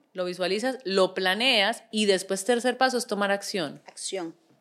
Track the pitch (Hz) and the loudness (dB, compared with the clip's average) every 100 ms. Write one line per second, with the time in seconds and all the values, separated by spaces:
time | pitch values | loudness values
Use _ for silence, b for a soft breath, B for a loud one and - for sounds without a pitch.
0 | _ 185 180 180 180 208 254 254 185 190 | _ -6 -6 -2 -2 0 -2 -4 -2 2
1 | 185 190 190 196 262 226 196 - - 214 | 2 2 0 2 4 4 2 0 -4 0
2 | 208 190 190 190 - 240 247 247 262 247 | 4 2 2 -4 0 0 2 2 2 2
3 | 233 202 202 196 - 196 147 147 - - | -4 -2 0 -2 -2 -4 -4 -8 -18 -14
4 | - 190 165 - _ _ | -10 -8 -10 -12 _ _